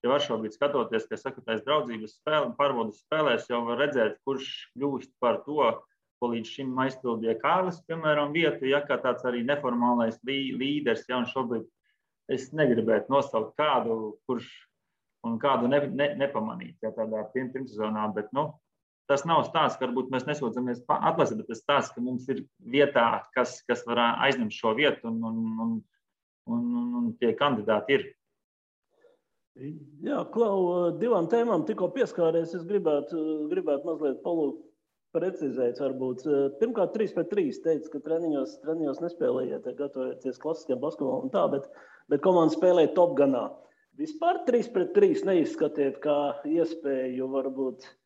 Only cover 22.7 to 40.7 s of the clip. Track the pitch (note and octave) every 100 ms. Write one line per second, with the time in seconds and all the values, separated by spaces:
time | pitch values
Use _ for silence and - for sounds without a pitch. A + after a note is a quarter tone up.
22.7 | C3+ C#3+ C3 A#2 G#2+ - C3 A#2+ - -
23.7 | A2+ A#2 A#2 A#2 A#2 C3+ C3+ A2 - A2+
24.7 | A2 D3 - A#2 A2+ A2+ A2+ A2+ A2 A2+
25.7 | A2+ - _ _ _ _ _ - A#2 A#2+
26.7 | A#2+ A#2+ A#2+ A#2+ A2 A#2 - C#3+ A#2 G#2+
27.7 | G#2+ - C3+ - _ _ _ _ _ _
28.7 | _ _ _ _ _ _ _ _ - C3+
29.7 | D#3 C#3+ D3 - C#4 - A3 A3+ G3 F3+
30.7 | F3 F3 D3+ A3+ G#3 E3+ A#3 A#3+ F3+ D#3
31.7 | A3 F3+ C4+ A3+ - E3 E3 E3 E3+ E3
32.7 | G3+ D#3+ D3 C#3+ E3 D#3 D#3 D3+ F3+ D#3+
33.7 | C#3 C#3+ D#3 D3+ C3 - E3+ C#3+ - -
34.7 | _ _ _ _ B2+ F3+ F#3 D3 B2 A#2+
35.7 | B2 C#3 B2+ C3 B2+ D#3 C#3+ C#3 - A#3+
36.7 | A3 F3 G#3+ G#3+ - E3 G3+ D#3 G#2 D#3+
37.7 | D#3+ D#3 C#3 D3 E3 E3+ D3 B2+ - C#3+
38.7 | E3 D3+ C#3 E3+ F3 C3+ B2+ C3 - B2+
39.7 | A#2+ C#3+ C3+ B2+ - C3+ B2 D3+ D#3+ -